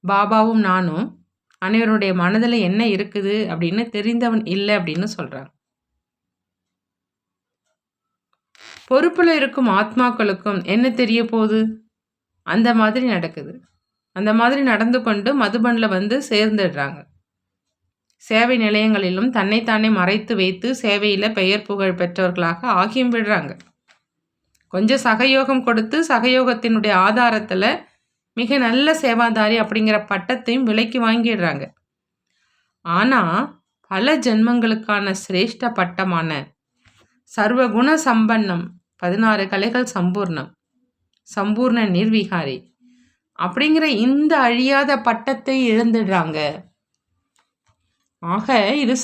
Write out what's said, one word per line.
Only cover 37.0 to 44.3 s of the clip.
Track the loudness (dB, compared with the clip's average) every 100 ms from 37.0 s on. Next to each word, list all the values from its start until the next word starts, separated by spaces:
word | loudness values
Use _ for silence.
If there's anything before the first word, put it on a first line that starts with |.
| _ _ _ -2
சர்வகுண | 0 2 2 2 2 2
சம்பன்னம், | 2 2 2 2 0 -4 -6 -14 _ _
பதினாறு | -4 0 2 0 -2
கலைகள் | -2 -2 -2 -4
சம்பூர்ணம், | -2 -2 -2 -4 -6 -10 _ _ _ _ _ _ _ _ -6
சம்பூர்ண | -2 0 0 2 2
நிர்விகாரி | 2 2 0 0 -4 -4 -8 _ _ _ _ _ _ _ -8
அப்படிங்கிற | -6 -2 2 2
இந்த | 2 2 2 2 2